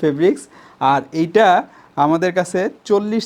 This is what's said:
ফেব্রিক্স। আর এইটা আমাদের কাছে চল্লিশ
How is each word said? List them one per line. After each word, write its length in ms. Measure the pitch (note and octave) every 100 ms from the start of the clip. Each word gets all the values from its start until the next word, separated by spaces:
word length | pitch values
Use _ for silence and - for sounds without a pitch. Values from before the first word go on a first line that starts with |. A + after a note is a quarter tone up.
ফেব্রিক্স। 380 | D#3 C#3 F3+ - - - - - C3
আর 100 | C#3 - D#3+
এইটা 260 | E3 G#3 G#3 E3 - - _ -
আমাদের 280 | D3 E3 F3+ F3+
কাছে 200 | E3+ F#3 G#3+ - -
চল্লিশ 340 | G3+ G#3 A3